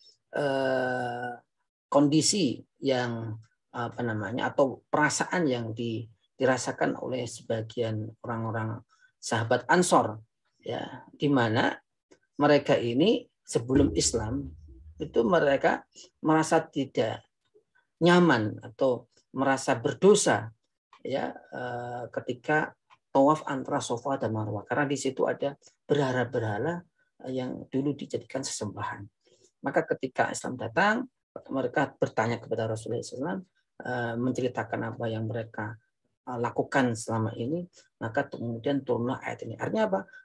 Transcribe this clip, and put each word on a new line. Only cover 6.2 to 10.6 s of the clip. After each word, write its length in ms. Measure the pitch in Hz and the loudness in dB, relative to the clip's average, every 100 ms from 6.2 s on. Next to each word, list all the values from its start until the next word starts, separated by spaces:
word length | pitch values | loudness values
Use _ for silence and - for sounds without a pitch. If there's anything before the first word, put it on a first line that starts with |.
| _ - | _ 0
dirasakan 560 | 131 127 - 131 147 135 | 2 2 -2 -2 -2 -2
oleh 240 | - 127 123 | -6 -6 -8
sebagian 880 | - - 113 110 - 113 110 110 - | -10 -6 -4 -4 -4 -2 -4 -6 -10
orang-orang 560 | 123 113 113 110 110 110 - _ _ _ | -8 -6 -4 -4 -4 -8 -12 _ _ _
sahabat 480 | - 113 113 123 - | -4 -2 2 0 4
Ansor, 560 | 170 175 156 110 110 - _ _ _ | 4 6 4 4 -4 -16 _ _ _